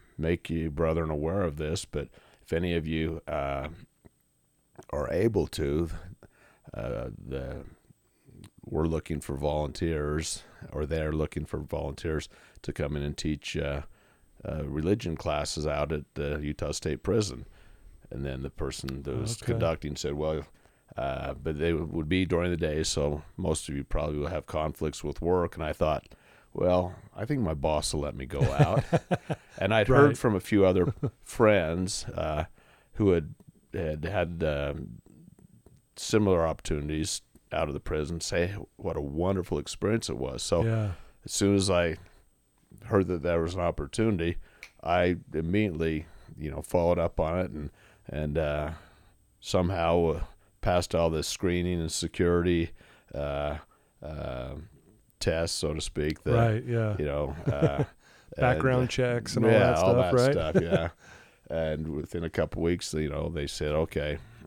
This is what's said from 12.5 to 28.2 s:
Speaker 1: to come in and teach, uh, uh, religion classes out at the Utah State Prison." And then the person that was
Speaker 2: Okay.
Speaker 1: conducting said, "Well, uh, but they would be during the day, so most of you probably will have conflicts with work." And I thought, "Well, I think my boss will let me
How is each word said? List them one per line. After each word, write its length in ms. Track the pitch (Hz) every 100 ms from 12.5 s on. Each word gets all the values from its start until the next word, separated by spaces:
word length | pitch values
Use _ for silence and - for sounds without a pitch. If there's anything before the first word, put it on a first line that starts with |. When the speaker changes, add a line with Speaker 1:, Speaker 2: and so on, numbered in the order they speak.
| -
Speaker 1:
to 100 | -
come 240 | - 71 73
in 60 |
and 140 | 73 71
teach, 400 | 80 73 - 78
uh, 260 | 71 71 - - _ _ _ -
uh, 200 | - 76
religion 520 | 73 73 82 110 87 80
classes 480 | 82 76 73 80
out 280 | 76 73 73
at 100 | 76 -
the 260 | 73 71 76
Utah 300 | 76 73 73
State 320 | - - 69
Prison." 420 | 95 110 101 62 - - - - - - -
And 120 | 65 69
then 160 | 65
the 80 | 69
person 520 | - 69 - 67 67
that 120 | 67 85
was 240 | 107 117
Speaker 2:
Okay. 100 | -
Speaker 1:
conducting 440 | 113 82 78 73 71
said, 180 | 73
"Well, 300 | 73 78 78 71 - - _ - -
uh, 360 | 67 65 69
but 240 | 65 76 73
they 140 | 85
would 360 | 80 82 82 76
be 180 | 92 87
during 240 | 85 90
the 60 | 85
day, 240 | 82 78
so 400 | 78 - 73 73 - -
most 320 | 90 78 -
of 60 |
you 80 | 69
probably 340 | 69 73 76 73
will 100 | 71
have 160 | 76 -
conflicts 560 | 80 78 - 78 -
with 200 | 73 -
work." 320 | 82 90 85 -
And 80 |
I 80 | 78
thought, 340 | - 78 71 - - _ - _
"Well, 420 | - 90 90 90 - - -
I 80 |
think 160 | 113 143
my 140 | 90
boss 400 | 73 78 76 -
will 60 | 76
let 120 | 71
me 120 | -